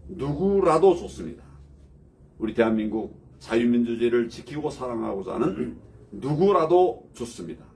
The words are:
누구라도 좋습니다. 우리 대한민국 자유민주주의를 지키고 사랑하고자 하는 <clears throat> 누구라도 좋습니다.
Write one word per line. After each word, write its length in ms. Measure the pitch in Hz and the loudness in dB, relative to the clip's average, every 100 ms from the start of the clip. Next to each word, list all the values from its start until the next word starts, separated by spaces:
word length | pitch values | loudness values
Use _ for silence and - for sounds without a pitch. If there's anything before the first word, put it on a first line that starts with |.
| - | -16
누구라도 880 | 95 139 143 190 196 170 160 190 175 | -8 -6 -2 2 4 4 6 6 4
좋습니다. 480 | 98 - 80 - - - - - - - - _ - - | -2 -12 -12 -14 -18 -20 -20 -20 -20 -20 -20 _ -20 -8
우리 160 | 110 | -2
대한민국 640 | 113 110 110 107 110 101 - - - | 2 2 2 -2 -4 -6 -12 -20 -20
자유민주주의를 880 | - 113 120 120 117 117 120 120 117 | -4 0 2 2 0 0 0 2 0
지키고 400 | - - 147 151 | -6 -12 -8 -6
사랑하고자 640 | - 127 117 110 98 - - | -6 -6 -6 -4 -6 -6 -2
하는 420 | 151 190 120 - - - | -2 -2 -6 -8 -18 -20
<clears throat> 160 | - | -18
누구라도 960 | - 135 151 196 185 156 175 180 - - | -10 -4 2 4 4 4 4 4 0 -12
좋습니다. 500 | - 117 - 82 - - | -14 -12 -12 -14 -14 -18